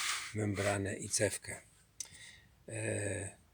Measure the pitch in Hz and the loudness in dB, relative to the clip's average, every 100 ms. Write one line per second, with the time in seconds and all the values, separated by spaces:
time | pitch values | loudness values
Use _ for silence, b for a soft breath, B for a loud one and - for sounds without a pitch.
0 | - - - 104 104 98 101 101 98 - | 0 -2 -2 2 2 4 4 4 2 -2
1 | 104 - 101 - - - - - - - | -2 2 2 2 -6 -12 -14 -20 -16 -14
2 | B B B B B - - 110 110 104 | B B B B B -18 -6 -2 0 0
3 | 101 95 98 - - | 0 -2 -4 -10 -20